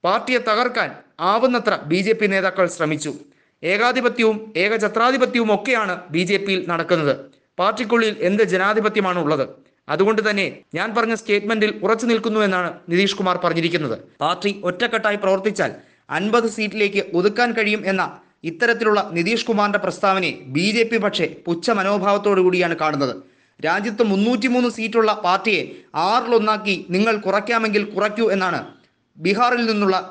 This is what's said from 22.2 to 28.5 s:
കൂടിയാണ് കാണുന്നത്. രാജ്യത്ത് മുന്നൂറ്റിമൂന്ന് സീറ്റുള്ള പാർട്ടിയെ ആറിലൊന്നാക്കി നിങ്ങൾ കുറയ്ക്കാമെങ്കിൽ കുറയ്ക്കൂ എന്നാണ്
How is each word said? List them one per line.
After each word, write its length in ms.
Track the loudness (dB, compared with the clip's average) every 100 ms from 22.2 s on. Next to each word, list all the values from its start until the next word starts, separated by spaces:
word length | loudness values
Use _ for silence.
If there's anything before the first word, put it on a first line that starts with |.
| 2 4 4
കൂടിയാണ് 300 | 4 0 0
കാണുന്നത്. 320 | -2 0 -2 -4 -14 _ _ _ -2
രാജ്യത്ത് 380 | 0 -2 0 2
മുന്നൂറ്റിമൂന്ന് 580 | 2 2 0 0 0 0 -2
സീറ്റുള്ള 340 | -2 2 2 2 0
പാർട്ടിയെ 360 | 0 2 -2 -2 -12 -10 -2 0
ആറിലൊന്നാക്കി 680 | 0 2 2 2 0 -2 -4 -2 0
നിങ്ങൾ 180 | 2 0 0
കുറയ്ക്കാമെങ്കിൽ 560 | -2 0 0 2 0 -2
കുറയ്ക്കൂ 320 | -2 -2 0 0 0
എന്നാണ് 220 | 0